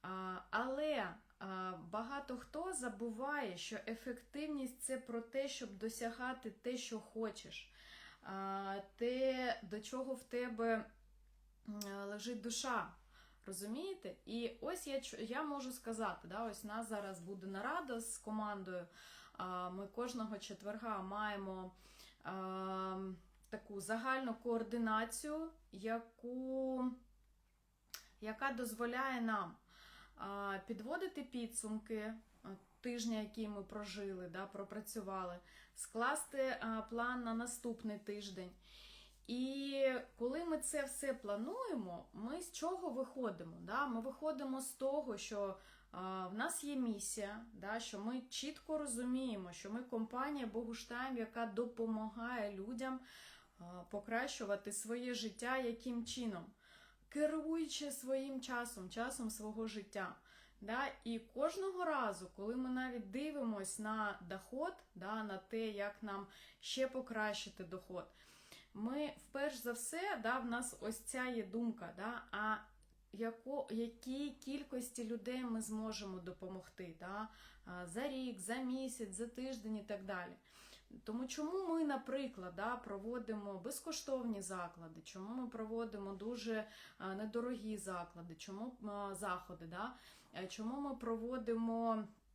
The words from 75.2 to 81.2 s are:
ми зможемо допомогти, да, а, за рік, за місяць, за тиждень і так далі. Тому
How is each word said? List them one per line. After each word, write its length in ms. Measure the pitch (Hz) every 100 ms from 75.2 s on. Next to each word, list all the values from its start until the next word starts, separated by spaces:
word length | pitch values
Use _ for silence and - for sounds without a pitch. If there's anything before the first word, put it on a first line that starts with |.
| - 254
ми 180 | 247 226
зможемо 580 | 214 214 220 214 196 185
допомогти, 760 | 175 180 185 185 - - 180 165
да, 280 | 175 202 220 - - - -
а, 200 | 180 180
за 200 | 180 277
рік, 320 | 262 254 196
за 160 | 180 247
місяць, 600 | 254 262 262 - 214 196
за 120 | 233
тиждень 500 | 240 262 254 214 214
і 60 |
так 220 | 208 202 190
далі. 260 | 185 175 - - - - - - -
Тому 240 | - 226